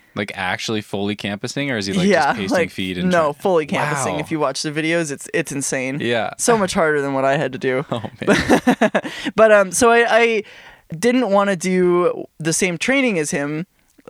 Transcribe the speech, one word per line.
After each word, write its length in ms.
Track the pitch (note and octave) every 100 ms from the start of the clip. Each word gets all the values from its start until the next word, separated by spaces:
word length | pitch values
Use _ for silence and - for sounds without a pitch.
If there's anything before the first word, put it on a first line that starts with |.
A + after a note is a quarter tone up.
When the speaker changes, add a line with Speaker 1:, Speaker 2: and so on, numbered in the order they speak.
| _ G#2
Speaker 1:
Like, 160 | G#2 -
actually 460 | F#2 F#2+ - A2
fully 340 | - G2+ G2+ G#2
campusing, 540 | G#2 G2+ B2 C#3+ C#3+
or 60 | A#2
is 80 | G2
he, 80 |
like, 140 | F#3+ F#3+
Speaker 2:
Yeah, 180 | F3 C#3+
Speaker 1:
just 40 | C3
pasting 180 | G2 F#3+
Speaker 2:
like, 120 | E3
Speaker 1:
feet 260 | - G3 F2+
and 120 | F3+
Speaker 2:
no, 220 | F3 D#3
Speaker 1:
try- 80 | D3
Speaker 2:
fully 240 | G3+ E3+ D3+
campusing. 500 | C#3+ D3 C#3+ - E3+
Speaker 1:
Wow. 40 |
Speaker 2:
If 120 | D#3
you 80 | D#3+
watch 220 | C#3+ C#3
the 100 | D#3
videos, 400 | D3+ D#3 E3+ D#3
it's, 180 | C3+ -
it's 180 | E3+ -
insane. 480 | C#3 C3+ C#3 B2+ C#3+
Speaker 1:
Yeah. 300 | A#2 A#2+ G2+ -
Speaker 2:
So 200 | - A3+
much 160 | F#3
harder 280 | G3 D#3+ D3
than 120 | C#3
what 100 | C3+ C3+
I 120 | C#3+
had 160 | C3+
to 60 | C3
do. 260 | C3+ B2+ D#3
Speaker 1:
<laughs> 40 |
Oh, 100 | A#2+ - - -
man. 640 | - - - - - G#3+ G#3 C#4+
Speaker 2:
<laughs> 240 | - C#4+ G#3+
But, 160 | A3
um, 200 | G#3 F#3+
so 200 | F3 A#3
I, 140 | A#3 A#3 A3
I 260 | A#3 A3 - - - - - E3
didn't 320 | A#3 B3+ A3
wanna 260 | G3+ G3+ F#3
do 680 | F#3 F#3 F3+ F3 F3 - - -
the 140 | D#3+
same 240 | D#3 F#3 E3+
training 420 | - C4+ B3+ F3+
as 120 | D3+
him 340 | C#3+ C#3+ D3+ F3+ _ _ _ -